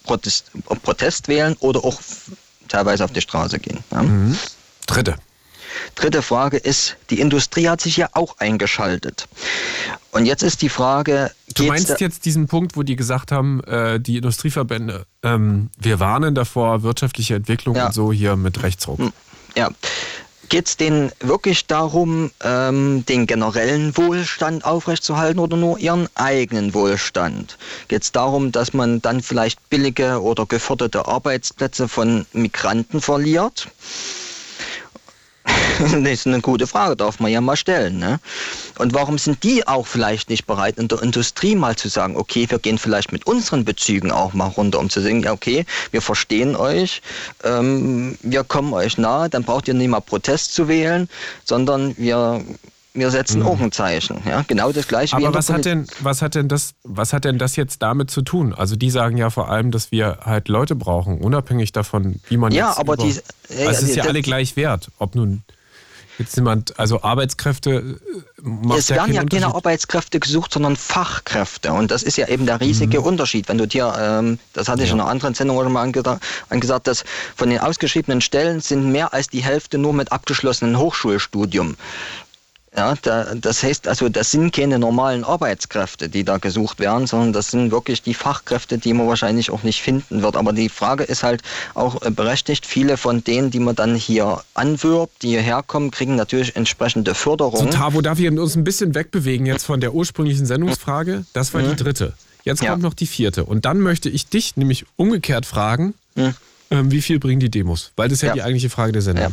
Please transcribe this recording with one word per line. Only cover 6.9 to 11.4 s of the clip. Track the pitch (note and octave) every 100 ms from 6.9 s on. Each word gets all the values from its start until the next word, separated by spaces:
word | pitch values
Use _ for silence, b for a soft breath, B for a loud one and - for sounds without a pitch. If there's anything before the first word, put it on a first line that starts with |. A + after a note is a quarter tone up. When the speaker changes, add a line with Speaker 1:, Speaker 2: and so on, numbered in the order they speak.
| - -
Speaker 1:
die | A2
Industrie | C#3+ C#3+ - E3+ E3+
hat | E3+
sich | E3+ E3
ja | E3
auch | D#3 E3+ -
eingeschaltet. | G#2+ A2 G2 - G2 F2+ B1+ - - - B B B B B B _
Und | - A#2
jetzt | C#3+
ist | F3 -
die | D3+
Frage, | - B2+ C#3 D3 C#3 C3 -